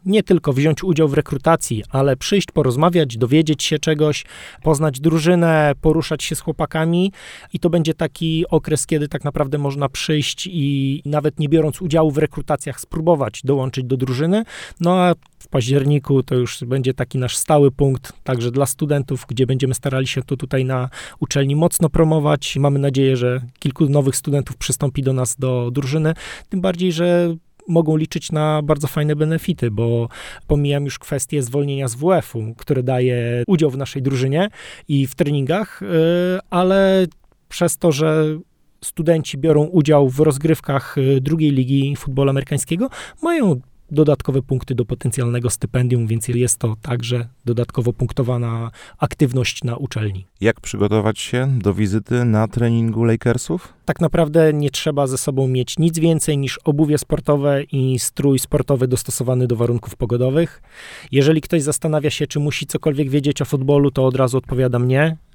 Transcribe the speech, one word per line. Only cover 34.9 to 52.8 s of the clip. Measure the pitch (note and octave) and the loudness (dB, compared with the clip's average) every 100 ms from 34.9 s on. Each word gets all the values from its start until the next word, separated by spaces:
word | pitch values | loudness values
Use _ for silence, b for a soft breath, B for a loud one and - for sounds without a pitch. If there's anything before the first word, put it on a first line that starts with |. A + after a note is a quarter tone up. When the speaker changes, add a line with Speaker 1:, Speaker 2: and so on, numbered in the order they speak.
| C#3+ C3+ | 0 0
Speaker 1:
w | |
treningach, | - C#3+ D3 C3+ F3+ A3 - | 0 0 0 0 -2 -4 -8
yy, | C#4+ E3 E3 F3 F3+ F#3 - | -2 2 2 2 0 -2 -2
ale | F3+ F#3 G3 F#3+ F#3+ F3+ - _ _ _ | 0 2 4 4 4 0 -4 _ _ _
przez | - F3 - | -2 -2 2
to, | F3 | 0
że | C#3 D#3 D#3 D#3 D#3 - _ _ _ | 2 2 2 0 -4 -10 _ _ _
studenci | - - D#3+ E3 C#3+ C#3 | -12 -2 2 2 0 -2
biorą | D#3 D3+ | 2 4
udział | D#3 F3+ C#3+ D3 C#3 | 4 4 6 6 4
w | C3 | 4
rozgrywkach, | D3+ C3+ D#3 D#3+ - C3+ - - | 2 2 0 0 0 -4 -2 -2
yy, | C3+ C3+ | 2 2
drugiej | C3 D#3+ D#3 | 2 2 2
ligi | C3+ B2+ C#3 C3 C#3+ | 2 2 2 0 -4
futbolu | - C3 C#3 | -4 0 2
amerykańskiego, | C3+ C3+ B2 - E3+ C4 B B - | 0 -2 -4 -2 -2 -4 B B -6
mają | E4 E4+ G#3+ C3 - _ _ | -2 2 2 0 -4 _ _
dodatkowe | D3 D3+ C#3+ - C3+ | 2 4 2 0 -2
punkty | - C3 - | -2 -4 -2
do | B2 | -4
potencjalnego | B2 B2 B2 B2+ A#2+ A#2+ A#2+ | -2 -4 -4 -2 -2 0 -2
stypendium, | - A2+ B2 B2+ B2 A2+ | -2 -2 0 2 2 0
więc | A2+ - | -2 -2
jest | A#2+ B2 - | 0 0 0
to | A#2 A2 | -2 -4
także | - B2 A#2 A#2+ A#2 - | -4 -4 -2 -4 -4 -8
dodatkowo | - A#2 A#2+ - A#2+ | -4 -2 -2 -2 -2
punktowana | A#2+ B2+ - B2 B2 A#2+ A#2 A#2 B B B | -2 -2 -2 -2 -2 -2 -4 -6 B B B
aktywność | - - C#3+ B2+ A#2+ - | -6 0 0 2 -2 -4
na | B2+ A#2 | -6 -6
uczelni. | - A#2 G#2 F#2+ F#2+ _ | -6 -4 -4 -6 -12 _
Speaker 2:
Jak | G#2 - | -2 0
przygotować | - G2+ G2+ G#2+ G#2 G#2+ | -6 -2 2 2 0 -2
się | - B2 C3+ B2+ | -4 -2 0 0
do | G2 | 0
wizyty | F#2 G#2 G#2+ - B2 | 0 0 0 -2 0
na | B2 G#2+ A2 | 2 2 0
treningu | - A#2 A#2 | 0 0 2